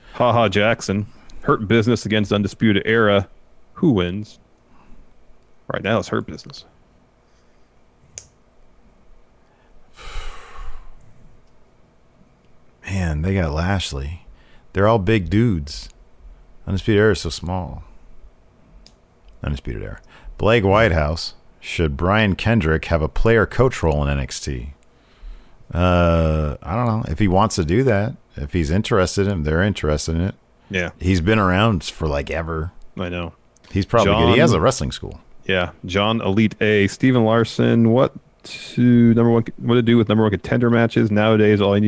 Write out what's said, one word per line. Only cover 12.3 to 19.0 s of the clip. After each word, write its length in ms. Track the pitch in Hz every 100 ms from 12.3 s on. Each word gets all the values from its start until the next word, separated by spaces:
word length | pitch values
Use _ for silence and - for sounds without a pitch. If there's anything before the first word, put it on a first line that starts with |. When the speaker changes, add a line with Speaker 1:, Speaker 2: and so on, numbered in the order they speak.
| _ _ - - _ -
Speaker 2:
Man, 360 | 98 85 76
they 120 | 90 98
got 160 | 80
Lashley. 720 | 76 87 98 - 69 71 85 - - - - -
They're 140 | 92 104
all 120 | 113
big 300 | 92 110 82
dudes. 600 | 104 120 85 69 - - - - - - - - - -
Undisputed 320 | 95 110 104
Era 100 | 107
is 80 | 90
so 80 | 82
small. 540 | - 82 92 78 69 - - - - - - _ _ _ - - _